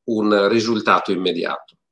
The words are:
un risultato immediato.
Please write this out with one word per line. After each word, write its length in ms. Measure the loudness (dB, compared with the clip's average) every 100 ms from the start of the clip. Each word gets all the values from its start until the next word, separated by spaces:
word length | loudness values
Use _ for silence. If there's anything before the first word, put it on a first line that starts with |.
un 440 | -4 -2 2 2 4
risultato 640 | 2 0 -2 2 0 0
immediato. 640 | -4 -2 -4 -6 -8 -12 _ _